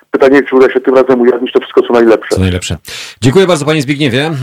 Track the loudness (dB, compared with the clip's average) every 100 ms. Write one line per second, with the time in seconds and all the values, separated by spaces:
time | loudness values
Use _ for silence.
0 | _ 0 2 2 2 2 2 2 0 0
1 | 2 2 2 0 -2 -4 -2 -2 0 2
2 | 2 2 -2 -2 -2 -2 -6 -10 -12 -18
3 | -18 -2 0 2 2 0 0 -2 -2 -2
4 | -2 -2 -2 -4